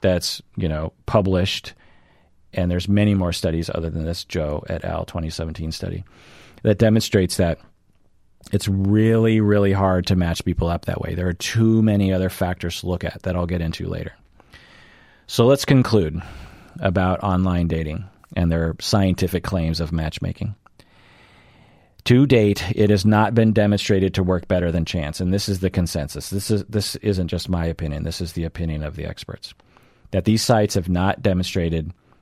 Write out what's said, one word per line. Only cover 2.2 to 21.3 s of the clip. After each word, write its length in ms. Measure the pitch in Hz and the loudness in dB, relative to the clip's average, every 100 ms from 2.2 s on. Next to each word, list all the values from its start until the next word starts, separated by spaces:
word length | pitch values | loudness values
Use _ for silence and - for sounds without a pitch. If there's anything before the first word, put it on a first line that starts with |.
| _ _ _ | _ _ _
and 160 | - 87 | -4 -2
there's 180 | 90 90 | -2 0
many 260 | 101 104 | 2 4
more 180 | 98 87 | 2 0
studies 380 | 82 87 82 82 | -2 -2 -2 -4
other 180 | - 82 | -6 -6
than 140 | 82 | -6
this 200 | 80 85 | -6 -6
Joe 400 | - 85 76 76 - | -6 -4 -4 -6 -6
et 180 | 87 - | -6 -6
al. 180 | 82 | -6
twenty 240 | 85 87 80 | -6 -8 -8
seventeen 420 | - 82 80 80 | -6 -8 -6 -8
study, 320 | - 90 87 - - - - - - | -6 -8 -8 -12 -20 -20 -20 -20 -4
that 160 | 110 101 | 0 4
demonstrates 580 | 113 110 - 101 92 - | 4 4 2 2 2 0
that 220 | 87 80 - _ _ _ _ _ _ _ - | -2 -2 -10 _ _ _ _ _ _ _ -6
it's 180 | 101 - | -4 0
really, 760 | 98 98 107 113 113 113 110 | 0 2 4 4 4 4 4
really 300 | 104 104 98 | 4 4 2
hard 340 | 98 95 92 90 | 2 2 2 2
to 100 | 92 | 2
match 280 | 85 85 - | 2 -2 -4
people 220 | 87 85 | -2 -2
up 180 | 85 - | -2 -4
that 160 | 87 | -6
way. 120 | - | -6
There 140 | 87 90 | -4 -4
are 60 | |
too 480 | 85 - 113 113 110 | -4 -4 2 4 4
many 300 | 110 101 98 | 4 4 2
other 180 | 92 92 | 2 0
factors 500 | - 90 87 87 - | -2 -4 -4 -6 -6
to 60 | 90 | -4
look 180 | 90 | -4
at 200 | 82 - | -4 -6
that 120 | 92 90 | -4 -4
I'll 100 | 87 | -2
get 140 | 87 | -2
into 260 | 82 80 85 | -4 -6 -6
later. 280 | 82 82 - _ _ _ - - - - - _ _ - | -8 -10 -14 _ _ _ -20 -20 -20 -20 -20 _ _ -6
So 180 | - | 4
let's 220 | 120 139 - | 6 6 4
conclude 560 | 135 120 110 80 82 - - - - - - | 4 4 2 0 -4 -10 -18 -20 -20 -20 -4
about 420 | 98 95 92 92 | 0 2 0 0
online 460 | 101 92 92 87 85 | 0 0 0 0 0
dating 380 | 80 78 78 95 _ - | -2 -4 -8 -12 _ -8
and 160 | 95 85 | -2 0
their 260 | 82 82 - | 2 -2 -4
scientific 640 | - 107 95 87 90 90 | 0 2 2 2 -2 -2
claims 340 | - 92 80 80 | -4 -2 -2 -2
of 140 | 78 | -2
matchmaking. 600 | 80 76 - 87 - 107 101 _ _ _ _ _ _ _ | -2 -4 -4 -8 -6 -8 -10 _ _ _ _ _ _ _